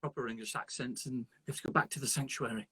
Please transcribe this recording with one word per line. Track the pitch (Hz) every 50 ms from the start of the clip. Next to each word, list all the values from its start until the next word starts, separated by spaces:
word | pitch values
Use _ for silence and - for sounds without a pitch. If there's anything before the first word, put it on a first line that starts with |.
proper | - 151 - - 127
English | 117 113 113 110 107 -
accents, | 120 107 - - - 131 123 123 - -
and | 135 131 127 117 - _ _ _
we | -
have | 147
to | - -
go | -
back | - 165 - -
to | - -
the | 135
Sanctuary. | 117 - - 139 131 - - 147 117 113 110 104 -